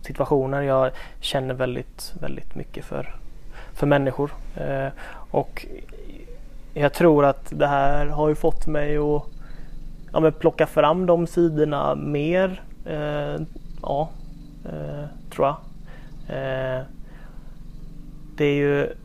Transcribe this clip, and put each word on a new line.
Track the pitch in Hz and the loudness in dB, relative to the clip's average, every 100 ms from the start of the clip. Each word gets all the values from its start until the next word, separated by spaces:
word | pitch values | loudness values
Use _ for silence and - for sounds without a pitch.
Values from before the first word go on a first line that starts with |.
situationer. | - 135 135 143 131 139 | -10 -4 2 2 2 0
Jag | 139 135 131 - - - | 2 4 4 0 -10 -8
känner | - 143 131 | -4 -2 -2
väldigt, | 127 127 127 - - - - | -2 -2 -2 -8 -12 -8 -2
väldigt | - - - | -2 0 -2
mycket | - - - | -2 -4 -8
för, | - 76 - - - - - - - | -6 -4 -4 -6 -8 -10 -10 -10 -10
för | - 143 | -2 4
människor. | 143 139 127 143 - - - | 6 4 0 -4 -4 -8 -6
Eh, | 147 135 135 - - - - | -4 -2 -4 -6 -12 -12 -2
och | 143 139 - - - - - - - - - - - - | -2 -2 -6 -8 -12 -12 -12 -12 -12 -12 -14 -12 -14 -10
jag | - 143 | 0 0
tror | - 175 147 | 6 8 8
att | 143 135 - | 8 4 -4
det | 151 147 | 0 4
här | 143 139 123 113 | 6 6 6 6
har | 147 151 | 4 2
ju | |
fått | 151 165 - - | 4 4 6 4
mig | 151 147 147 | 4 4 2
att, | 147 147 - - - - - - - - - | 4 2 0 -10 -10 -8 -8 -8 -10 -10 -2
ja, | - | 4
men | 160 | 4
plocka | 151 165 - 156 | 6 2 4 2
fram | - 147 170 180 | 6 4 4 4
de | 170 170 | 4 4
sidorna | - 170 151 151 143 143 | 4 4 4 2 2 0
mer. | 143 147 147 151 180 190 185 - - - | 0 -2 -2 0 2 0 -2 -12 -12 -8
Eh, | 156 147 147 147 151 160 - - - | -4 -4 -4 -4 -4 -6 -10 -10 -8
ja, | - 143 160 - - - - - | -4 -2 -2 -6 -12 -14 -16 -14
eh, | - 151 147 147 147 - - | -12 -8 -8 -8 -10 -12 -12
tror | - 139 | 2 2
jag. | 147 - - - - - - - | 2 -10 -14 -14 -14 -14 -12 -8
Eh, | 139 135 131 131 127 127 - - - - - - - - - - - - - - - | -6 -4 -4 -2 -4 -6 -12 -14 -14 -14 -14 -14 -14 -14 -12 -12 -12 -14 -14 -14 0
det | |
är | 147 | 2
ju | 143 143 143 143 - | 4 4 2 0 -4